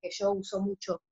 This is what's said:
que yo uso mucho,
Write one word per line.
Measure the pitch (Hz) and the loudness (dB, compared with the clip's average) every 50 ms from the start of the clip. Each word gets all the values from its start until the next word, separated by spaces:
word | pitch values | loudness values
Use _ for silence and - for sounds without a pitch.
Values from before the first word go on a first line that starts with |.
que | - 175 | -8 -8
yo | - - 202 202 202 | -2 0 2 2 2
uso | 196 196 - 202 190 | 2 0 -2 -2 0
mucho, | 196 202 196 - - 190 175 - _ _ | 0 0 -2 -2 -2 -2 -2 -4 _ _